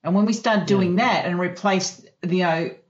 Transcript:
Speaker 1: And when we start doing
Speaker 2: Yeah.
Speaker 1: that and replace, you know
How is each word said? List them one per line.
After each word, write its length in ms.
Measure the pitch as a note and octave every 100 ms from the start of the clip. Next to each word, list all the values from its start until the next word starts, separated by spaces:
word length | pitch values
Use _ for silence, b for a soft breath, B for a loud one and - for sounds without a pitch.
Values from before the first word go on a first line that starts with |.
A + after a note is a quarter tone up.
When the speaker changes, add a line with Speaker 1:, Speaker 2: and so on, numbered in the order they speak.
Speaker 1:
And 100 | E3
when 100 | F#3+
we 100 | G#3+
start 340 | A3 A#3 G#3+ F3+
doing 280 | G3 F3+ F3+
Speaker 2:
Yeah. 80 |
Speaker 1:
that 200 | B3 F3+ F3+
and 140 | F3
replace, 600 | F3+ F3 G#3 F#3 - - - _
you 220 | F3 F#3
know 260 | F3 D#3+ E3+ - _